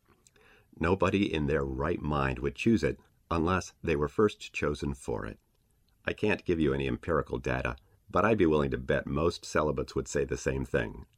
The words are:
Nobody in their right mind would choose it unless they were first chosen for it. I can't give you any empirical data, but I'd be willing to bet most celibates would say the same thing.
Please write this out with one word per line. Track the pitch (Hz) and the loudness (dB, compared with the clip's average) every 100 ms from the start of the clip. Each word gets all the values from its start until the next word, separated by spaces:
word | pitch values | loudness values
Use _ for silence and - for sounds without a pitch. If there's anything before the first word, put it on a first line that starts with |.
| _ _ _ _ _ - _ - | _ _ _ _ _ -20 _ -4
Nobody | 82 95 90 98 101 | 0 2 4 4 2
in | 80 71 | 0 0
their | 76 69 | 0 0
right | 65 73 - | -2 -2 -2
mind | 73 73 67 62 | 0 0 0 0
would | 64 - | -4 0
choose | - 110 | 2 4
it | 69 - _ _ _ | 2 -2 _ _ _
unless | 85 80 92 - - | 0 2 0 -2 -6
they | 85 76 | -2 0
were | 73 | 0
first | - 104 - - | 2 2 2 -10
chosen | - 76 76 71 | -4 -2 -2 -4
for | 69 - 57 53 | -6 -6 -6 -6
it. | 52 _ _ _ _ _ _ - | -12 _ _ _ _ _ _ -8
I | |
can't | - 107 - - | -2 0 0 0
give | 85 | 2
you | 73 | 2
any | 69 67 | 2 0
empirical | 62 - 80 69 65 | -2 0 -2 0 -4
data, | 65 64 64 60 - _ - | -2 -2 -4 -6 -14 _ -4
but | 90 | 0
I'd | 101 110 | 2 4
be | 85 | 4
willing | 76 69 | 4 2
to | 64 | -2
bet | 64 71 - | -2 -2 0
most | 69 82 - | 0 0 -2
celibates | - - 76 67 67 - | -4 0 0 -2 -4 -6
would | 65 | -4
say | 73 | -2
the | 67 64 | -2 -2
same | - 67 | -2 -4
thing. | 65 71 55 58 - | -2 -2 -2 -8 -18